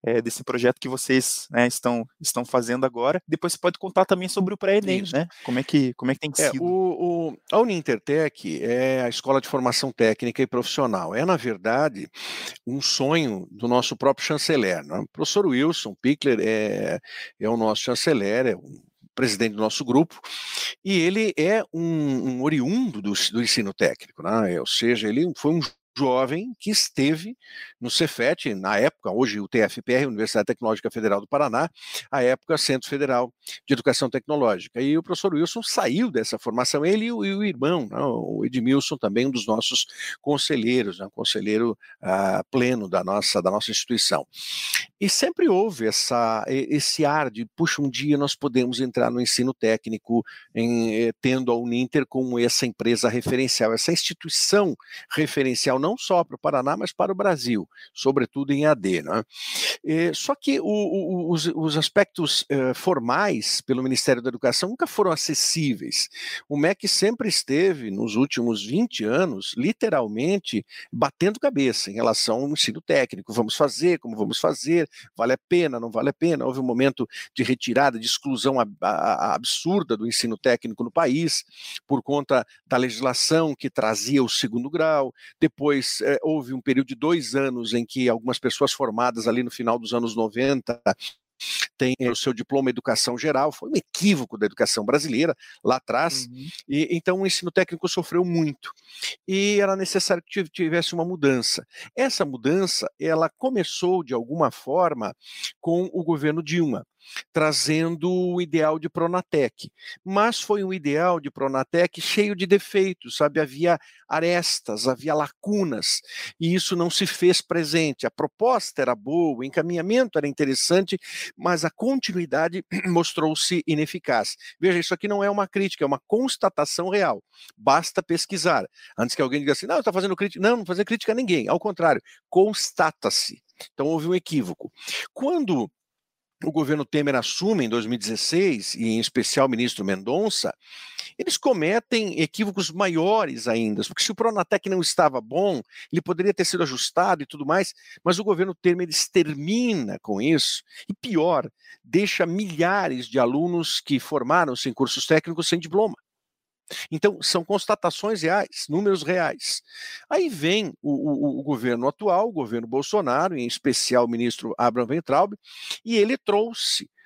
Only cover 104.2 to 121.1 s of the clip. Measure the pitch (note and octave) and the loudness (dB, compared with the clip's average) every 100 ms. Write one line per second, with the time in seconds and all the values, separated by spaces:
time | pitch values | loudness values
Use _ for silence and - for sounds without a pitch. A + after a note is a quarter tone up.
104.2 | A#2 D#3 C#3+ - - D#3 F3 C#3 G#2+ - | -4 0 0 0 -4 0 0 0 -6 -8
105.2 | - - - - - E3+ F#3 F3+ D#3+ D#3+ | -20 -12 -12 -6 -2 0 0 -4 -2 0
106.2 | D3+ D#3 D3+ E3+ D#3+ G#2+ - _ - - | 0 -2 -2 0 0 0 -6 _ -16 -16
107.2 | - - D#3 D3 D3 D#3 E3 E3+ E3+ F3+ | -4 0 2 2 0 0 0 0 0 0
108.2 | F3+ F3+ F3 D#3+ D3+ D#3+ D#3 - E3+ F3+ | 0 0 0 2 2 2 -4 -2 0 -2
109.2 | - D#3 B2 _ - _ - - F3+ G3 | 0 0 0 _ -20 _ -20 -14 -2 2
110.2 | A3 A#3 - G#3 F#3+ F#3 C#3+ C#3+ F3+ E3+ | 2 0 -2 -2 0 -4 0 2 2 0
111.2 | C#3 - C3+ C3+ C3 E3 F3 - - - | -4 -4 -2 -2 0 2 2 0 -2 2
112.2 | G#3 G3 F#3 G3+ - G3+ F#3+ F3+ A#2+ - | 2 0 4 4 4 2 2 -2 -10 0
113.2 | D3 D3 D3 C3+ E3+ D#3+ - _ _ D#3 | 2 2 -2 0 2 2 -2 _ _ -2
114.2 | E3+ F3 E3+ - - G#2+ A#2+ B2 C#3+ D3+ | 2 0 0 -4 -4 -2 0 -2 0 0
115.2 | D3 - G3 G#3 F3+ A2+ - - - - | -2 -6 -4 -2 0 -2 -2 -4 -6 -12
116.2 | - - E3 F3+ - F3 E3+ - F#3+ - | -12 -2 2 2 0 0 0 0 -2 4
117.2 | F3+ F3 - E3+ D#3 E3 D#3 C3+ A#2 - | 4 4 0 -2 0 0 0 -2 -6 -2
118.2 | D3+ _ A3+ A#3+ - - B2+ A#2 G#2+ E3 | -6 _ 2 2 -2 -2 0 0 -2 0
119.2 | E3 B2 C3+ E3 D#3+ F3 F3 A#3 B3 - | 0 0 -2 -2 0 -2 2 2 2 0
120.2 | C#3+ C3+ C#3+ C3 - F3+ F#3+ F#3+ - | -2 0 0 2 4 2 2 -4 -6